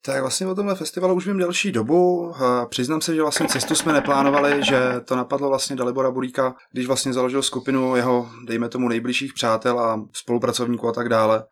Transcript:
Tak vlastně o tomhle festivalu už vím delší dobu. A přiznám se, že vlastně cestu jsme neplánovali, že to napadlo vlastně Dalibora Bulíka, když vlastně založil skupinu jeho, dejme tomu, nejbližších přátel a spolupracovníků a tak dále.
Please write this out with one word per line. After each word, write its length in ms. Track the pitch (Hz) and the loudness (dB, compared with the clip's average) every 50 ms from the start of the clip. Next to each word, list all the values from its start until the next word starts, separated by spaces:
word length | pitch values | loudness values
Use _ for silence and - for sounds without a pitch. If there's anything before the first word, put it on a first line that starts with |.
| - | -4
Tak 160 | - 135 135 | -2 -2 -2
vlastně 260 | 131 131 - - 190 | -2 -2 -2 -2 -2
o 80 | 185 185 | -2 -2
tomhle 200 | 190 202 202 190 | -2 -2 -2 -2
festivalu 380 | 190 160 156 - 180 180 185 185 | -4 -6 -8 -4 -2 0 0 0
už 140 | 180 180 | 0 0
vím 100 | 196 202 | -2 0
delší 340 | 190 180 175 180 - - 202 | 0 0 0 0 -2 -2 0
dobu. 600 | - - 107 120 156 175 180 180 180 175 170 170 170 | 0 -2 0 2 4 4 4 4 2 0 -2 -6 -4
A 300 | 135 131 123 123 123 123 | -2 0 2 2 0 -2
přiznám 360 | 123 - - 123 127 156 156 | -4 -4 -4 -2 -2 -2 -2
se, 140 | 156 - 165 | -2 -2 0
že 60 | 156 | 0
vlastně 260 | 156 147 - - 165 | 0 0 0 0 0
cestu 280 | 135 - 135 - - 156 | 0 0 -2 -2 -2 -2
jsme 180 | 151 - 165 151 | 0 0 2 2
neplánovali, 720 | 143 - 143 139 135 139 139 139 147 143 143 143 143 143 | 2 2 2 2 4 4 4 4 4 4 4 2 2 2
že 300 | - 139 127 127 127 123 123 120 | 2 2 2 2 2 0 -4 -2
to 100 | - 131 | -2 -2
napadlo 340 | 127 123 - 143 135 143 139 | -2 -2 -2 -2 -2 0 0
vlastně 260 | 135 127 - - 139 | 0 0 0 -4 -4
Dalibora 360 | 127 123 123 120 135 131 131 | -2 -2 -2 0 0 0 0
Bulíka, 440 | 127 131 131 127 123 - 131 127 127 - - _ | 0 -2 -4 -4 0 0 0 0 -2 -6 -20 _
když 160 | - 127 123 | -6 -6 -2
vlastně 260 | 123 135 123 - 135 123 | 0 0 0 0 0 0
založil 280 | 131 127 127 127 139 | 0 0 0 0 0
skupinu 540 | 131 - - 131 120 135 131 131 131 127 131 | -2 -2 -4 -4 -2 0 0 2 2 2 2
jeho, 340 | 127 120 127 123 123 120 117 - - - | 2 2 4 2 2 0 -2 -12 -16 -8
dejme 220 | - 113 113 117 117 | -4 -4 -2 -2 -2
tomu, 180 | - 123 123 | -2 -2 0
nejbližších 460 | 120 117 117 117 123 123 - 139 131 - | 0 0 -2 -2 -2 -2 -2 -4 -6 -6
přátel 460 | - - 117 110 110 - 127 120 120 | -2 0 0 0 0 0 0 0 2
a 220 | 117 113 110 107 110 - _ | 0 0 0 -2 -6 -10 _
spolupracovníků 760 | - - - 120 120 110 - - - 123 120 120 110 117 | -14 -4 -2 0 0 0 0 0 -2 -2 -2 -2 -2 -2
a 40 | 117 | -2
tak 180 | 113 120 120 117 | -2 -2 -2 0
dále. 340 | 117 110 110 107 110 110 110 _ | 2 4 4 4 2 0 -2 _